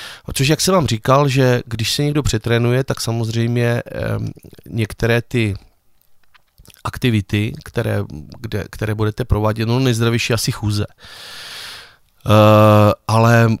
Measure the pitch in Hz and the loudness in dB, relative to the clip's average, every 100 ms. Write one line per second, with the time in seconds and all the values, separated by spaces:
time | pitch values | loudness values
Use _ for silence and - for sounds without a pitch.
0 | - - - - 139 156 - 190 123 110 | -18 -18 -10 -2 0 0 2 2 2 -2
1 | - 135 147 131 127 120 - 113 107 - | 2 2 4 2 2 2 -2 -6 -4 -2
2 | 147 147 131 107 - 117 123 127 135 139 | -2 0 0 -2 0 0 2 0 -2 -4
3 | - 113 113 113 117 120 120 117 - - | -4 -4 -2 -2 -2 0 0 -2 -6 -8
4 | 110 107 110 - - - - 110 110 - | -6 -4 -6 -10 -18 -20 -10 -6 -6 -2
5 | 113 117 - 123 110 98 - _ _ _ | -2 0 -2 -2 -2 -4 -10 _ _ _
6 | _ - _ _ _ _ - - - - | _ -20 _ _ _ _ -20 -14 -12 -4
7 | 127 110 98 104 110 151 - - 110 104 | 0 0 0 -2 -2 -6 -10 -6 -4 -4
8 | 101 73 - 92 113 104 - - 107 107 | -6 -10 -16 -14 -10 -8 -10 -8 -6 -2
9 | 107 - 110 104 107 110 110 120 131 113 | -4 -4 -2 0 0 -2 -2 0 0 0
10 | 117 117 - 113 - - 104 104 104 _ | 0 0 -2 -2 -2 -4 -2 -4 -6 _
11 | - - - - - - - - - _ | -20 -20 -18 -18 -16 -16 -16 -18 -20 _
12 | _ _ - 107 107 107 107 107 104 - | _ _ 2 4 6 6 6 6 4 2
13 | - 110 113 117 117 110 | 0 2 4 4 4 2